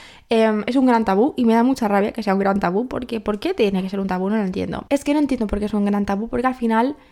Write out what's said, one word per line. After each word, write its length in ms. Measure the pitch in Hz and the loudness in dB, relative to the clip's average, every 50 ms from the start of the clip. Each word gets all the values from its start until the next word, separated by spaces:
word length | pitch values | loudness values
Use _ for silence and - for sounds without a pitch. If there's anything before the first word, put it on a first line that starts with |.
| - - - - _ - | -20 -20 -20 -12 _ 0
Em, 340 | 233 226 220 220 214 214 - | 2 4 4 4 2 0 -2
es 100 | 240 240 | 0 2
un 80 | 277 262 | 2 4
gran 220 | 254 240 226 220 | 4 4 4 2
tabú 260 | 202 190 196 240 311 392 | 2 2 2 2 2 2
y 100 | - 247 | 0 2
me 80 | 220 226 | 4 4
da 80 | 233 | 4
mucha 260 | 233 262 269 - 240 202 | 4 2 2 0 0 0
rabia 240 | 202 196 196 233 | 2 2 0 0
que 100 | - 233 | -2 -4
sea 120 | 214 202 190 | -2 0 0
un 60 | 196 | 2
gran 200 | 196 196 196 202 | 2 0 0 0
tabú, 260 | 196 175 180 208 254 | 0 0 0 -2 -2
porque 340 | 262 - 247 247 - 240 220 | -2 -6 -8 -6 -6 -8 -6
¿por 180 | 208 208 208 208 | -4 -4 -4 -4
qué 160 | - 339 392 | -4 -4 0
tiene 280 | - 226 196 196 185 | 0 0 0 0 -2
que 60 | 190 190 | -4 -4
ser 120 | 202 196 | -4 -4
un 80 | 196 190 | -4 -2
tabú? 200 | 185 185 185 196 | -2 -2 -2 -2
No 80 | 214 | -2
lo 80 | 220 202 | -2 -2
entiendo. 400 | 185 185 196 180 - - - - - | -2 -4 -4 -6 -6 -6 -8 -4 -2
Es 140 | 285 277 - | -2 -2 0
que 100 | 294 285 | 0 0
no 60 | 302 | 0
entiendo 260 | 294 269 262 233 220 | 0 0 0 -2 -2
por 120 | 202 - 208 | -2 -2 -2
qué 80 | 208 | -2
es 80 | 208 214 | -2 -2
un 120 | 208 202 | 0 0
gran 180 | 202 202 202 202 | 0 0 0 0
tabú, 240 | - 202 196 226 233 | -2 -2 -4 -4 -4
porque 180 | - 240 247 | -4 -2 0
al 80 | 262 247 | -2 -2
final 420 | 247 240 226 226 220 240 277 294 - - _ | -2 -2 0 2 2 2 0 -2 -6 -14 _